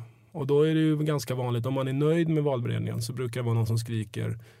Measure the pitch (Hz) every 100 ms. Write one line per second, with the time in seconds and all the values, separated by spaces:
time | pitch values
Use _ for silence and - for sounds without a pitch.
0 | - - - 165 135 143 156 160 156 151
1 | 151 147 - 127 123 120 127 135 131 135
2 | 151 165 165 156 147 127 120 113 110 117
3 | 117 127 127 127 120 117 113 113 117 113
4 | 104 117 113 113 - -